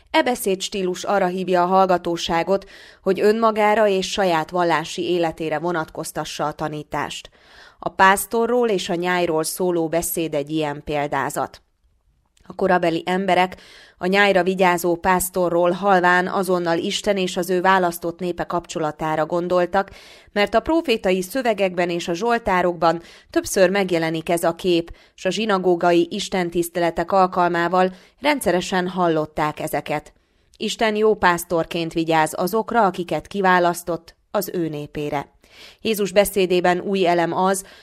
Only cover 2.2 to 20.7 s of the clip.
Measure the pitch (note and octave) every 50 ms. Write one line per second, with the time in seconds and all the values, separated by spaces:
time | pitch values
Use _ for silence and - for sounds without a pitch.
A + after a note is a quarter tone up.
2.2 | - - F3 E3+ E3 - G3 G3 F#3+ - - - - - - _ _ G3 F#3+ F3+
3.2 | D3 G#3 G#3+ A3+ A#3 A3 G#3+ G#3+ G#3 G#3 G#3+ G#3+ A3 G#3 G3 F#3+ F#3 F#3 - -
4.2 | G3+ F#3 E3+ D#3+ D#3 - F3 F3+ F3 E3+ E3 D3 D#3+ E3 - - E3 A#2+ F3 F3+
5.2 | E3+ D#3+ D#3+ - E3 D#3 D3+ D3+ D#3 F3 F3 E3 D#3+ - - - E3 - - E3
6.2 | D3+ - - - D#3+ D3 D3+ - E3 D3+ D3+ D3+ D3 - - D3 C#3 E2 - -
7.2 | - - _ _ _ _ - - - - _ _ - - - _ G3 F#3+ G3 G3+
8.2 | - - - A3+ A#3 A3+ A#3+ B3 A#3+ A#3 G#3+ F3+ F3 - F3+ E3+ F3 F3+ F3+ F3+
9.2 | F3 E3 D#3 D#3 D#3+ D#3+ - - F#3+ F3+ F3 E3+ E3 D#3+ D3+ E3 E3 - - F#3
10.2 | E3 D#3+ D#3 D3 C#3+ C#3 D#3 D#3 D#3 D3 C#3+ D3 - - D3+ D3 C#3+ D3 D3 C#3
11.2 | C3 B2 - D#3 C3+ - - - _ _ _ _ _ _ _ _ _ _ _ _
12.2 | _ _ _ _ _ _ - - G3 F#3 F3+ F3+ F3 E3+ E3 E3 - - F3+ F#3
13.2 | G3 F#3+ F3+ F3+ F#3 F#3 - - - - - - - - _ _ - F3+ F#3+ G3
14.2 | G3+ G3+ G3 F#3+ F3 F#3 F#3+ F#3 F#3+ F3+ F3 F3 - F3+ E3+ E3+ - G3 F#3 F3+
15.2 | F3+ - - F#3 F3+ E3+ F3 E3+ F3 F3 F3 F3+ F#3+ G3+ G3 F#3 F3 F3+ F3+ F3+
16.2 | F3+ F#3 - G3+ F#3+ F3+ F#3 F3 F3 E3+ E3+ E3 - G3+ G3 - - G#3+ G3+ G3
17.2 | F#3 F3+ F#3 F#3+ F3+ F#3 F#3 F3+ F3 F#3 F#3+ F#3+ F3+ F3 E3+ - - E3+ E3 -
18.2 | F#3+ F3+ F3 F3 D#3+ - - F3 E3 - - F3 D#3+ D3+ D3+ - D#3+ D#3 D#3 D#3
19.2 | D#3 D#3+ E3+ F3 E3+ F3+ F3+ F3+ F3 F3 F3+ G3 G3 G3 - - - - - -
20.2 | - - _ G#3 G#3 G3+ - A3+ A3 -